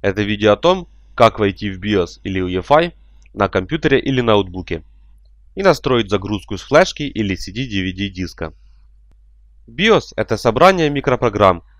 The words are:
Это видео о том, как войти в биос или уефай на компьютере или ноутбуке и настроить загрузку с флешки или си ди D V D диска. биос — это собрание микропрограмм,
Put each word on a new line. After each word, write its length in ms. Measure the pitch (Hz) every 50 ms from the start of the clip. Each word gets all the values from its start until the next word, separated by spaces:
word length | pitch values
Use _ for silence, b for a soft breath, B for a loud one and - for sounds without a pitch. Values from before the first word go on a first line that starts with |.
Это 200 | - 98 95 101
видео 300 | 104 101 107 101 104 107
о 40 | 104
том, 300 | 101 - 170 185 190 180 _ _ - _ _ -
как 240 | - 120 113 - 107
войти 280 | 107 101 98 - 107 101
в 120 | 95 92
биос 400 | 92 104 104 95 87 82 - _
или 180 | _ 101 95 95
уефай 540 | 92 90 90 92 90 - 143 156 170 175 - _ _ _ _ - - - _
на 140 | - 101 98
компьютере 500 | - 98 95 - 151 160 - 156 135 131
или 220 | - - 135 127
ноутбуке 640 | 123 117 107 101 98 92 87 92 90 - 85 80 - _ _ _ _ _ - _ _ _ _ _ _ _ _
и 80 | 190 196
настроить 440 | 190 151 - - 139 131 120 110 98
загрузку 480 | 101 98 95 101 104 98 - - 104
с 60 | 92
флешки 400 | - - - 156 185 - - -
или 320 | 151 139 - 107 110 98 95
си 160 | - - -
ди 180 | 95 113 135 127
D 140 | 104 98
V 100 | 92 95
D 160 | 90 92 101 98
диска. 460 | 90 92 92 85 - - 85 80 - _ _ _ _ _ _ _ _ _ _ _ _ _ _ _ _ _ _ _ _ _ _
биос — 480 | - 117 123 190 226 214 156 - - -
это 200 | - 107 - 117
собрание 540 | 104 - 123 107 127 165 190 190 180 160 147
микропрограмм, 760 | 143 139 131 143 127 117 - 117 101 101 104 95 90 85 _ _ _